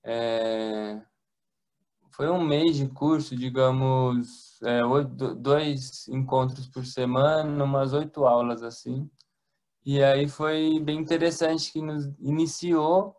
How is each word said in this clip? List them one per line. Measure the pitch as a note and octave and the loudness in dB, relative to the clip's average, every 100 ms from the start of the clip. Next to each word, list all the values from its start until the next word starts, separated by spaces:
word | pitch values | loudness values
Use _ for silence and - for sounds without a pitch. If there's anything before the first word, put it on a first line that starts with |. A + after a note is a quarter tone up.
é, | - A#2 A#2 A2+ A2+ A2 A2 G#2+ G#2 G#2+ G#2+ _ _ _ _ _ _ _ _ _ _ | -6 -4 -2 -2 -2 -2 -4 -4 -6 -10 -14 _ _ _ _ _ _ _ _ _ _
foi | - D3+ | -4 -2
um | F3+ | 0
mês | D#3+ D3 E3 D3 | 2 2 2 2
de | C3+ | -2
curso, | - C#3+ D#3 - B2 | -2 0 0 -2 -6
digamos, | B2+ B2+ C3 C3 C3 C3 B2+ B2 A#2+ - - _ | -4 2 2 4 2 2 2 0 -4 -12 -20 _
é, | A2+ A#2+ A#2+ | 0 2 4
oito, | C#3+ C#3 - | 2 0 -4
do-, | C3 A2+ | -6 -4
dois | B2 D3 D3+ C#3 C3 - - | 2 2 2 -4 -8 -14 -8
encontros | C3 C3 C3 B2+ - - | -6 0 0 0 -4 -12
por | C3 B2 | -10 -10
semana, | - B2 B2+ D3 D#3 D3+ D3 | -4 -2 2 2 2 0 -2
umas | C#3 C#3 C3+ | 0 0 0
oito | C#3+ D3+ D3+ C3 | -2 -4 2 4
aulas, | A#2+ A#2+ A#2 | 4 2 -4
assim. | A#2 A#2 B2 C3 D3 _ _ _ _ _ _ _ | -8 -12 -10 -8 -10 _ _ _ _ _ _ _
E | C#3 C#3 | -2 4
aí | C#3 C#3 D3 | 6 6 2
foi | - D3+ D#3 D#3 D#3 | -2 -2 0 2 0
bem | D3+ D#3 | 0 -4
interessante | D#3 E3 E3+ E3 D#3+ D#3+ - | -2 0 0 2 0 0 -4
que | D#3+ | -6
nos | D#3 D3+ C#3+ C#3+ | -6 -6 -6 -6
iniciou | C#3 D#3 E3 - F3 E3 D#3 F#3 G3+ | -2 0 0 -2 0 2 4 2 0